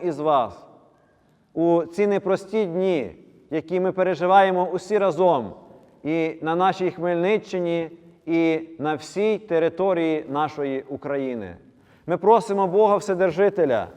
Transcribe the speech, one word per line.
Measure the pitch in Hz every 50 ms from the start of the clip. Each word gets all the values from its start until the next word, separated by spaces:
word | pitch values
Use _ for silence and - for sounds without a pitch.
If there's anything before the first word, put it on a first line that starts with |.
| 170
із | 180 151 139
вас | 147 156 147 135 117 101 87 - - - - - _ _ _ _ _ _ _ _ _ _ _ _ _ _ _ 160
у | 165 170 170 170 165
ці | 165 170 - 208 202
непрості | 202 185 196 185 190 185 190 185 208 220 214
дні, | 175 165 185 185 190 180 147 117 87 80 - - - _ _ _ _
які | 151 156 151 160 180 180
ми | 185 185
переживаємо | 175 185 185 180 180 143 175 180 190 196 190 190 185 180 180 175 175
усі | 175 - - 214 208
разом | 202 190 156 156 185 180 160 135 113 95 82 - - - - - - - _ _ -
і | 143 160 165 160 160 156 -
на | 151 160 165
нашій | 175 185 190 175 - 185 175
Хмельниччині, | 170 - 165 180 175 170 175 190 220 208 208 - 190 185 175 170 170 170 165 156 165 - - - - _ _
і | 160 165 165 165 165 160 156 160 - - -
на | 139 151 156
всій | 143 - - - 190 208 214 214 190
території | 214 - 170 160 165 170 165 - 190 196 185 170 165 160 160 151 - -
нашої | 135 147 151 147 - 151 143 139 135 135 - -
України. | 143 123 - 143 143 139 135 131 123 113 101 90 87 - - - _ _ _ _ _ _ _ -
Ми | 175 175
просимо | 185 208 226 220 - - 202 202 196 185
Бога | 170 208 220 202 208 190
Вседержителя, | - 196 190 175 190 185 151 170 202 202 196 185 165 139 120 107 90 87 -